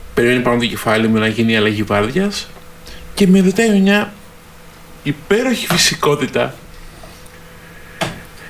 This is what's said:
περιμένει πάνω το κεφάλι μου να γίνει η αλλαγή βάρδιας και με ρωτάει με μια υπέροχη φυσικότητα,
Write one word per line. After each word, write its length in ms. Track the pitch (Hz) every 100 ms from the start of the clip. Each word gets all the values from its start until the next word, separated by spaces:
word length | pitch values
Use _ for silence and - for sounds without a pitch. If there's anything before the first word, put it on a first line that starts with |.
| -
περιμένει 280 | - 120 123
πάνω 180 | 120 120
το 60 | 117
κεφάλι 420 | 107 117 110 110
μου 100 | 110
να 100 | 110
γίνει 240 | 107 113
η 40 | 113
αλλαγή 280 | 107 107
βάρδιας 640 | 104 101 107 156 202 - - - - - - - -
και 140 | - 196
με 120 | 190
ρωτάει 300 | 185 190 226
με 100 | 202
μια 340 | 190 208 208 - - - - - - - - -
υπέροχη 640 | 143 - - 208 254 233 -
φυσικότητα, 880 | 175 - 160 143 147 131 120 131 - - - - - - - - - - - - - - - - - - - -